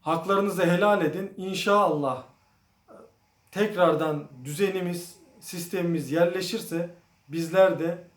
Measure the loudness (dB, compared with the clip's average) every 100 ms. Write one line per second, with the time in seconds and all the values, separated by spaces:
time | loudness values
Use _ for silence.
0 | -2 -2 2 2 2 2 2 4 4 4
1 | 2 -2 -8 -8 -6 -4 2 4 4 0
2 | -2 -4 -10 _ _ _ _ _ _ -20
3 | -20 _ _ _ _ -2 -2 4 2 4
4 | -2 -4 -8 -16 -12 -2 0 0 -4 -6
5 | -10 -20 _ _ -14 -12 -6 -2 0 -2
6 | -2 2 2 0 -4 -6 -6 -6 -6 -12
7 | _ _ _ -8 0 4 4 4 -4 -6
8 | -12